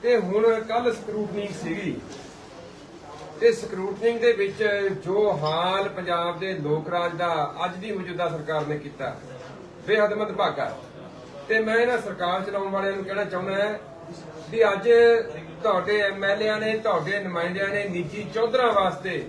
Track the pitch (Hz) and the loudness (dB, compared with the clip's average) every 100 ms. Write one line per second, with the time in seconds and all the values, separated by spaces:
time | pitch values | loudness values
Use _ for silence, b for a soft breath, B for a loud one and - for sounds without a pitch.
0 | 233 240 180 202 226 220 220 226 240 220 | 4 4 4 4 4 4 2 0 2 -2
1 | - 214 196 202 202 - 165 165 190 - | -4 -4 -4 -4 -6 -6 -6 -4 -4 -6
2 | - - - - - - - - - - | -10 -14 -16 -18 -18 -18 -18 -18 -20 -18
3 | - - - - 226 220 196 185 196 196 | -18 -16 -14 4 4 4 -4 -6 -6 0
4 | 233 233 240 220 196 - 214 202 196 156 | 0 2 2 2 0 0 0 2 0 -2
5 | 165 196 214 147 151 165 180 190 196 - | -2 2 2 2 0 0 0 0 -2 -4
6 | 175 170 175 - 190 185 147 156 156 175 | -2 0 0 -4 -6 -4 -2 -2 0 0
7 | 170 160 175 160 147 - 180 185 214 196 | 0 0 0 0 -2 -2 -4 -4 -6 -6
8 | 175 175 175 156 151 156 143 151 143 - | -6 -4 -2 -2 -2 -2 -2 -4 -6 -8
9 | 131 - - - - - - - - 214 | -8 -8 -14 -14 -14 -16 -16 -14 0 4
10 | 208 208 202 175 156 143 131 - - - | 4 2 -4 0 0 0 -4 -6 -14 -16
11 | - - - - - 220 220 226 240 247 | -16 -16 -16 -16 0 2 4 4 4 2
12 | 208 185 175 190 196 196 196 196 196 196 | -2 -2 0 0 -2 -2 -2 0 0 -2
13 | 190 196 202 180 190 196 208 214 - - | -4 -2 -2 -2 -2 0 0 -2 -8 -16
14 | - 170 - - - 220 214 190 214 233 | -14 -14 -14 -14 -6 4 4 6 6 8
15 | 233 233 226 - - - 220 185 175 208 | 10 8 2 -8 -12 -2 2 2 4 2
16 | 202 196 196 208 214 214 214 220 220 175 | 2 0 0 2 2 2 0 0 2 2
17 | 156 202 190 170 170 185 196 202 202 175 | 0 -2 -2 -2 -2 0 0 0 -2 -4
18 | 160 208 202 220 233 254 240 208 190 - | -4 -6 -4 0 2 4 4 4 2 0
19 | 190 160 | -4 -4